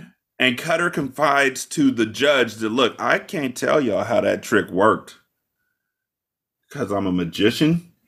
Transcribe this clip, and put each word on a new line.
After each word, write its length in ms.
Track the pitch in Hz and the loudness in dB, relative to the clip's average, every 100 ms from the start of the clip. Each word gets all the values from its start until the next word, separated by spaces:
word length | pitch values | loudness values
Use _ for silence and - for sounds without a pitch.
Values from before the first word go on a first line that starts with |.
| - _ _ - | -6 _ _ -2
And 160 | 127 123 | -2 0
Cutter 320 | 160 165 175 | -2 -2 -2
confides 800 | 175 135 131 147 139 139 131 - | -2 -6 0 2 2 2 -2 -6
to 240 | - 139 | 0 2
the 160 | 117 107 | 2 -2
judge 480 | 101 143 135 117 107 | 0 2 2 0 -2
that, 120 | 110 | -4
"Look, 260 | 120 113 - | 0 0 0
I 180 | 117 180 | -2 -2
can't 380 | - 180 131 - | -4 -6 -6 -4
tell 240 | 131 151 | 0 0
y'all 240 | 123 90 | 0 -2
how 160 | 104 104 | -2 0
that 200 | 98 95 | 0 -2
trick 300 | - 104 85 | 0 -2 0
worked 460 | 87 107 90 - - _ _ _ _ _ _ _ _ _ _ _ _ _ _ - | 2 2 2 -4 -20 _ _ _ _ _ _ _ _ _ _ _ _ _ _ -14
'cause 220 | 143 101 | -8 -4
I'm 160 | 101 98 | -2 0
a 40 | |
magician. 800 | 90 85 - 104 117 156 170 - _ | -2 -2 0 0 2 2 0 -4 _